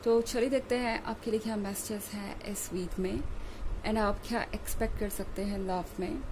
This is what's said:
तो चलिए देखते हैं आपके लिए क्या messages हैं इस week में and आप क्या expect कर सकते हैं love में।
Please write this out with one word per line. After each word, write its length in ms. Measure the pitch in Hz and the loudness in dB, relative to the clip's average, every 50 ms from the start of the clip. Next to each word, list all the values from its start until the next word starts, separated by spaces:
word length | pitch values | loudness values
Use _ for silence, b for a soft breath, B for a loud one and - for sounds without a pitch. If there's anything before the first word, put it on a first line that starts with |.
| - | 6
तो 160 | 233 226 233 | 8 6 6
चलिए 280 | 233 - - 247 226 269 | 6 4 2 2 4 4
देखते 260 | 269 262 262 - 240 247 | 4 2 2 2 0 2
हैं 260 | 247 233 220 - - | 2 2 0 0 -2
आपके 280 | - 226 - - 233 | -2 -4 -2 0 2
लिए 80 | 214 220 | 2 2
क्या 160 | 214 226 220 | 2 0 -2
messages 560 | 214 202 196 202 - - - 220 208 202 - - | 0 -2 -2 -2 -4 -4 -4 -4 -6 -6 -6 -8
हैं 380 | 208 202 202 202 - - - | -8 -6 -6 -8 -6 -6 -6
इस 180 | 202 190 - - - | -4 -4 -4 -2 -2
week 260 | 185 180 - - - | -2 -2 0 0 0
में 240 | 185 185 202 - - - B B B B B B B B B - - 202 | 0 0 0 0 0 0 B B B B B B B B B 0 0 0
and 100 | 214 220 | 2 2
आप 220 | 214 202 208 - - - | 4 2 2 0 -2 -2
क्या 140 | 233 233 - - - | 0 0 0 -2 -4
expect 440 | 208 - - - - 226 220 - - | -6 -2 0 0 2 2 0 0 0
कर 100 | 214 202 - - | -2 -2 -2 -4
सकते 220 | 190 - - - 196 | -4 -4 -2 -2 -2
हैं 160 | 202 202 196 196 190 | 0 0 0 0 0
love 180 | 185 180 175 - - - | 0 0 -2 -4 -4 -4
में। 200 | 185 170 - 269 269 - | -2 -2 -2 -4 -4 -4